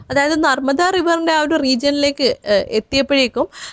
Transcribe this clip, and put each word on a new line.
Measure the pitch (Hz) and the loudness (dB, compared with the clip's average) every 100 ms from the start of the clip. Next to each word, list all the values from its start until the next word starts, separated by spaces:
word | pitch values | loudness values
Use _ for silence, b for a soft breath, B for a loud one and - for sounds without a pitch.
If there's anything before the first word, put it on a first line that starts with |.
| - | -6
അതായത് | 262 285 311 | -2 0 2
നർമ്മദ | 311 262 262 277 | 2 0 0 0
റിവറിൻ്റെ | 359 381 330 339 330 | 0 0 0 0 0
ആ | 320 | 0
ഒരു | 302 320 | 0 0
റീജിയനിലേക്ക്, | 269 254 285 285 285 277 | 0 0 0 0 -2 0
ആ, | 262 - - | -2 -2 0
എത്തിയപ്പോഴേക്കും | 202 - 220 - 269 269 277 247 233 311 B B | 0 0 -4 -2 -2 0 2 0 -2 -6 B B